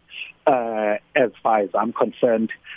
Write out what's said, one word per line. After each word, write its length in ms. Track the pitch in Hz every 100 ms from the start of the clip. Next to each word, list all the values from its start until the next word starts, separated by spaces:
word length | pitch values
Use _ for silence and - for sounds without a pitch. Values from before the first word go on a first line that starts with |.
| _ - - - 123
uh, 500 | 127 117 110 107 104 - 147
as 160 | 120 -
far 180 | 131 110
as 100 | 98
I'm 200 | 101 113
concerned, 580 | - 113 - 127 113 113 - -